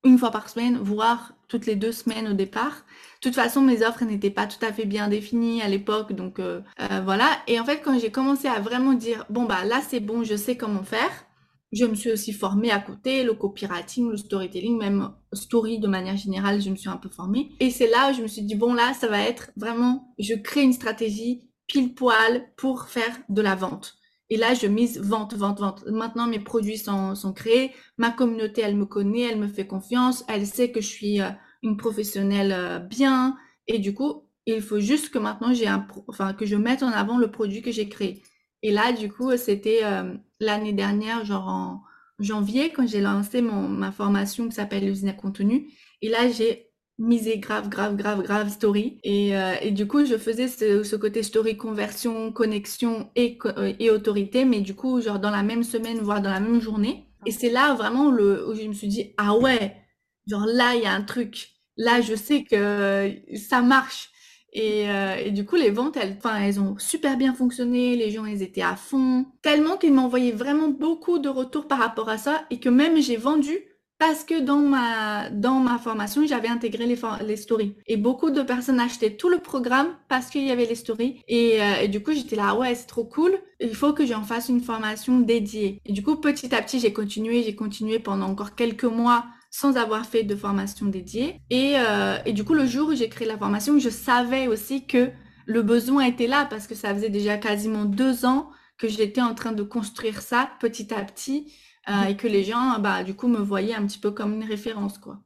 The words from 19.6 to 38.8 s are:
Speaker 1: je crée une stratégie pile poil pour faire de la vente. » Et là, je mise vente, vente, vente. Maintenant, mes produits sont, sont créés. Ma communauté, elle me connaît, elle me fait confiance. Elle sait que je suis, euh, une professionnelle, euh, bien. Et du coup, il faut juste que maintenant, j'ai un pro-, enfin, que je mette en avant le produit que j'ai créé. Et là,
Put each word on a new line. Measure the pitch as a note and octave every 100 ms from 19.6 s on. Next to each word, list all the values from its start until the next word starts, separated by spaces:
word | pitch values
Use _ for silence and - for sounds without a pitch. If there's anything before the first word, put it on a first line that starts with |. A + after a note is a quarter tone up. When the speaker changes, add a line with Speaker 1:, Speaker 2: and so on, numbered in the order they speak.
| G#3 A3+ B3 C4 - -
Speaker 1:
je | G3+
crée | A3 G#3 C#4+
une | C4+
stratégie | B3 A3+ A3 A3+ G#3 A#3 B3 _ _ -
pile | C#4+ B3 -
poil | B3 A3 A3+ B3 B3 -
pour | C4 B3 -
faire | B3 A3+ A#3+ -
de | G3+
la | G#3 F#3+
vente. » | F#3 D#3 - _ _ _ _
Et | A3
là, | A3+
je | B3 G#3
mise | G#3+ A#3+ -
vente, | G3+ A3 G#3
vente, | A3 G3+ G3+
vente. | G3+ G3 -
Maintenant, | A3 A3+ A3+ A#3
mes | A3
produits | G#3 A3+ G#3 G#3+
sont, | G#3 G3 F#3+ G3+
sont | F#3+
créés. | F#3+ A3+ A#3+ C4 - - -
Ma | A#3
communauté, | A#3 B3 A3+ G#3+ G#3+
elle | G#3 G3+
me | G3+
connaît, | G#3 G3+ A3+
elle | A#3+ A3
me | G#3
fait | G3+ F#3+
confiance. | F#3+ - B3 B3+ B3 -
Elle | G#3+ G3+
sait | - A#3+
que | A3+
je | G#3
suis, | - G#3 G3+
euh, | F#3+ G3 _ _
une | A3+ G#3
professionnelle, | A#3 G#3 G#3 G3 G3 G3+ G3
euh, | F#3 F3+ F3
bien. | F3+ G#3+ C4+ B3+ C4 C4 - _ -
Et | A3
du | G3
coup, | G3+ C#4+ D4 _ _ -
il | A3
faut | G#3 G#3
juste | G#3 D4+ -
que | B3+
maintenant, | G#3+ G#3 A#3
j'ai | B3 G#3+
un | G3
pro-, | G3 - -
enfin, | - G3
que | G3 G#3+
je | G#3
mette | A3+ C4
en | C4
avant | G#3+ G3+ B3
le | A3
produit | - G#3 G3+
que | A#3+
j'ai | A3 G#3
créé. | - G3 F#3+ _ _ _ _
Et | G#3+
là, | G#3